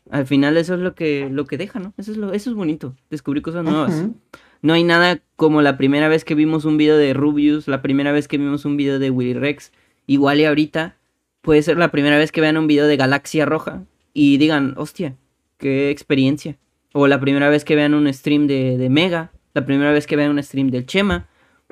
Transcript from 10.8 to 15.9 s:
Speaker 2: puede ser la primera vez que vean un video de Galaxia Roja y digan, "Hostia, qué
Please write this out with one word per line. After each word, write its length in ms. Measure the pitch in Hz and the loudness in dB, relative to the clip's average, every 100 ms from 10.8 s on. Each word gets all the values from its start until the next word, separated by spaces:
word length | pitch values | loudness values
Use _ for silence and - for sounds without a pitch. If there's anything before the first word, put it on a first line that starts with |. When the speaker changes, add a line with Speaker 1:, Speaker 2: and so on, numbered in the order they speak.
| 165 - _ _ _ _ | -8 -12 _ _ _ _
Speaker 2:
puede 220 | - 151 | 2 2
ser 160 | 151 160 | 2 0
la 120 | 170 | 0
primera 280 | 151 143 147 | 0 2 2
vez 140 | 156 | 2
que 100 | - | 0
vean 160 | 156 160 | 0 2
un 80 | 156 | 2
video 200 | 147 147 | 2 4
de 100 | 143 | 2
Galaxia 480 | 131 139 - 156 143 | 2 0 -2 -2 -2
Roja 380 | 156 - 185 185 _ _ | -2 -6 -14 -18 _ _
y 240 | - 143 139 | 0 4 4
digan, 360 | 151 151 135 131 | 4 2 -2 -6
"Hostia, 400 | 151 - 165 131 _ _ _ - | -12 -8 -10 -10 _ _ _ -8
qué 320 | 139 135 143 | -4 -2 -2